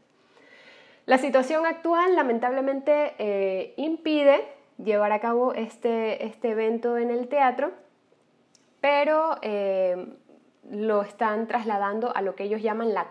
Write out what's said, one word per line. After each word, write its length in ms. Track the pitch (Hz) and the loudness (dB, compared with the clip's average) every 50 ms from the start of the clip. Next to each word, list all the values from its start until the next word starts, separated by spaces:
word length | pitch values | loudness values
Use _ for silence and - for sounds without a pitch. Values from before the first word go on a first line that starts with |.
| _ _ _ _ _ _ _ - - - - - - - - - - - - _ _ | _ _ _ _ _ _ _ -20 -20 -20 -20 -20 -20 -20 -20 -20 -20 -20 -20 _ _
La 120 | - 254 262 | 2 4 4
situación 480 | 262 277 254 262 254 254 320 311 330 | 4 4 2 2 2 2 0 0 0
actual, 500 | 330 320 330 - 330 339 339 349 370 359 | 0 -2 -2 -2 0 2 2 2 4 4
lamentablemente, 1000 | 330 285 254 226 226 247 247 254 269 262 269 277 269 269 302 294 294 294 - - - | 2 2 2 0 0 0 -2 -2 -2 -2 -2 -2 -2 0 2 2 2 2 -2 -4 -4
eh, 560 | 214 208 202 196 196 190 190 190 - - - - | -4 -2 0 0 0 0 -2 -2 -4 -6 -8 -6
impide 680 | 277 320 330 320 - 311 311 294 285 277 277 370 440 - - - _ _ _ - | -4 -4 -4 -4 -2 0 0 4 6 6 6 6 2 -4 -12 -20 _ _ _ -6
llevar 340 | 185 214 208 202 208 208 | -2 0 2 2 2 2
a 80 | 214 208 | 0 0
cabo 340 | 220 233 233 240 247 262 - | 0 0 0 2 0 0 0
este, 680 | - 226 226 - - - 233 233 226 226 220 208 - - | -2 -6 -8 -6 -4 -2 -2 0 0 -2 -2 -4 -4 -6
este 260 | 220 208 - - 233 | -8 -8 -6 -4 -2
evento 460 | 214 220 220 220 226 226 233 240 240 240 | -2 0 0 0 0 0 -2 -2 -2 0
en 100 | 233 240 | -2 -2
el 180 | 240 240 247 247 | -2 -4 -4 -2
teatro, 440 | 294 285 269 254 247 269 277 349 370 - - _ _ _ _ _ _ _ _ _ _ _ _ _ _ _ _ _ _ _ | 0 2 2 2 2 0 -2 -4 -4 -8 -16 _ _ _ _ _ _ _ _ _ _ _ _ _ _ _ _ _ _ _
pero, 560 | - 277 285 285 294 294 311 311 320 320 302 - | 0 2 4 4 4 4 4 2 2 0 -2 -4
eh, 640 | - 220 208 202 202 196 190 190 190 185 180 180 180 - - - _ - - - _ _ _ _ - - | -4 -4 -2 -2 0 0 0 2 2 0 0 -2 -6 -10 -14 -20 _ -20 -20 -20 _ _ _ _ -16 -12
lo 320 | 208 208 214 220 208 208 | -8 -4 -2 0 0 0
están 460 | 202 202 - - 240 214 214 214 226 226 | 0 -2 -4 -2 -2 0 0 -2 -2 -4
trasladando 680 | - 240 220 226 208 202 202 196 208 220 233 247 - | -4 -4 -2 -2 -2 -2 -2 -2 -2 -2 -4 -4 -2
a 60 | - | -2
lo 140 | 196 190 185 | -4 -4 -4
que 80 | - 202 | -6 -6
ellos 180 | 208 214 220 | -4 -4 -2
llaman 320 | 208 220 214 220 233 226 202 | -2 -2 -2 -2 -2 -2 -2
la 120 | 185 170 - | -2 -4 -4